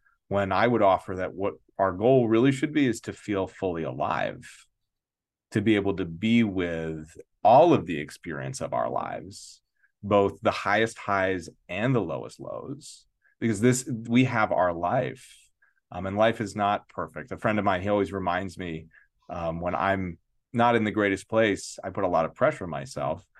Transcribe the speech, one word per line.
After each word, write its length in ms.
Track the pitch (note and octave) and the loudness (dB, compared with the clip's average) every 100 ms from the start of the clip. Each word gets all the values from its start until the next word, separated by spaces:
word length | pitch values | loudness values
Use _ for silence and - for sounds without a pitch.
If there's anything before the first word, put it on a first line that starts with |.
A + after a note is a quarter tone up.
| _ _ - | _ _ -4
when 240 | G2 G2 | -2 0
I 160 | F#2+ A#2+ | 2 2
would 160 | A#2 | 4
offer 320 | G2 F#2 - F#2 | 4 4 0 -6
that 180 | F2 | -6
what 200 | E2 G2+ - _ - | -4 -6 -6 _ -2
our 140 | F#2+ | -2
goal 340 | F2+ A#2 C3 A#2 | 2 4 4 6
really 260 | A2+ C3+ | 4 4
should 200 | C3+ D3+ | 2 -2
be 140 | D3+ C3 | 0 0
is 160 | G#2+ | 0
to 100 | - | -8
feel 340 | B2+ - G2 F#2 | -12 -4 -4 -4
fully 380 | - F#2+ E2 | -4 -4 -2
alive, 640 | C#2+ C2 D#2 C2+ G1+ G1+ - - _ _ _ _ _ _ _ _ _ | -6 -4 -2 -2 -4 -6 -18 -20 _ _ _ _ _ _ _ _ _
to 80 | A2 | -2
be 160 | G#2 G#2 | 2 2
able 180 | G2 F#2 | 2 -2
to 80 | |
be 380 | F2+ E2 A2 A#2 | -6 -4 2 2
with 760 | G#2+ F#2+ F2 E2 D#2+ D#2 D#2 - - _ | 2 0 -4 -4 -6 -8 -12 -20 -20 _
all 280 | G#2 B2+ E3+ | 6 8 8
of 140 | B2+ E2+ | 4 0
the 120 | D2+ | -6
experience 640 | D2 - E2+ D2 C2+ C2+ | -8 -12 -12 -8 -8 -8
of 140 | D2 | -6
our 160 | A#1+ A1+ | -4 -2
lives, 680 | G1+ G1+ G1+ F#2 - - - _ _ _ _ | -4 -6 -10 -12 -18 -20 -20 _ _ _ _
both 360 | G2+ G2+ G2 - | 2 4 4 2
the 80 | G#2+ | -2
highest 480 | - G2 G#2 A2+ - | 0 0 2 0 -2
highs 500 | - G2 F#2+ F#2 D#2 _ - | -2 0 0 -2 -6 _ -10
and 260 | F2+ B2+ | -4 0
the 60 | A#2+ | 0
lowest 400 | E2 C2 A1+ - | -2 -6 -10 -14
lows, 640 | - - - C#3 - - _ _ _ - | -12 -12 -12 -14 -16 -20 _ _ _ -6
because 220 | A#2 G2+ | -2 2
this, 280 | B2 B2+ - A2+ A#2 | 2 2 -2 -8 2
we 160 | A#2 | 2
have 260 | C3 A#2 G#2 | 4 2 0
our 220 | - F2+ | 2 0
life. 600 | E2+ F2 B2+ C2 - - - _ _ _ _ _ | 0 0 0 -2 -8 -20 -20 _ _ _ _ _
Um, 140 | F2+ F#2+ | -8 -4
and 100 | G2+ | 2
life 240 | A2+ A2+ | 2 2
is 160 | G2+ G2 | -6 -2
not 320 | G2+ G2+ - | 0 -2 -4
perfect. 420 | - D#2+ D#2+ D#2 | -10 -8 -10 -12
A 60 | F#2 | -4
friend 220 | A#2 G#2+ | -2 0
of 60 | |
mine, 180 | G2+ F#2 | 0 0
he 60 | G2 | 0
always 240 | G#2 G2 | 0 0
reminds 460 | G2 F2+ F2 F#2+ F2+ | -2 -2 -2 -4 -10
me, 280 | F2+ D#2+ D#2+ _ _ _ - | -10 -10 -12 _ _ _ -12
um, 300 | F2 E2 E2+ | -8 -6 -4
when 160 | F2 F2+ | -4 -2
I'm 420 | G2 G2 F#2 E2 _ _ _ | 0 0 -4 -8 _ _ _
not 220 | A2+ A#2+ | 2 4
in 80 | A#2 | 4
the 80 | G#2+ | 2
greatest 380 | G#2 G2+ F#2+ - | 2 0 0 -2
place, 500 | A2+ A2 F#2+ - - | 2 2 0 -6 -12
I 60 | F#2+ | -10
put 120 | F#2 | -4
a 60 | F#2 | 0
lot 160 | E2+ | 2
of 100 | D#2+ | 0
pressure 300 | - C#3 C#3 | 0 0 0
on 60 | F2 | -8
myself. 540 | C#2 C2+ - C#2 - _ _ | -8 -8 -6 -4 -6 _ _